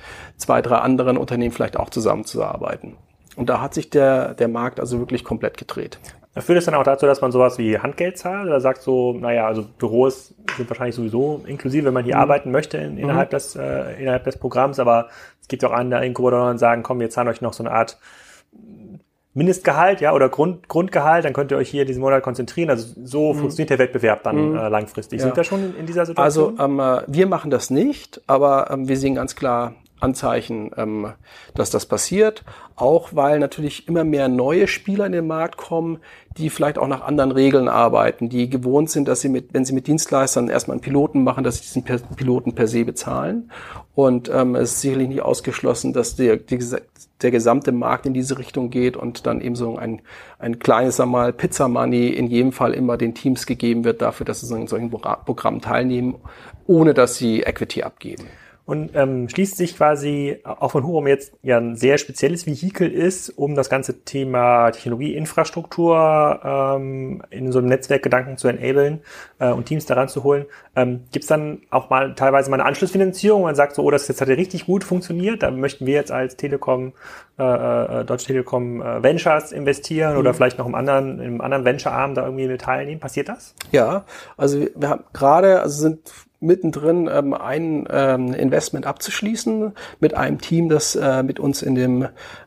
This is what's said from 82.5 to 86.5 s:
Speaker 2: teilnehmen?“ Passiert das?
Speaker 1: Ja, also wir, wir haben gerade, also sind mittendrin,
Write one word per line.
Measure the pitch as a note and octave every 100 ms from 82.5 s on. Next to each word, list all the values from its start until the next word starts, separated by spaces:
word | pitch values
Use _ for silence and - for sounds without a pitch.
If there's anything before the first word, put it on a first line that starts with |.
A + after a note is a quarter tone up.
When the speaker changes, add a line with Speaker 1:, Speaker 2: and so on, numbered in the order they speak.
| B2+
Speaker 2:
teilnehmen?“ | - C3 C#3+ D#3
Passiert | C#3 - D3
das? | A#3+ - - -
Speaker 1:
Ja, | C#3 A2+ F#3+ - - - -
also | C#3 C#3+
wir, | -
wir | - C#3+
haben | - -
gerade, | - C#3 D#3+ G3 F#3
also | - D3
sind | D#3 D#3+ - - - -
mittendrin, | D#3+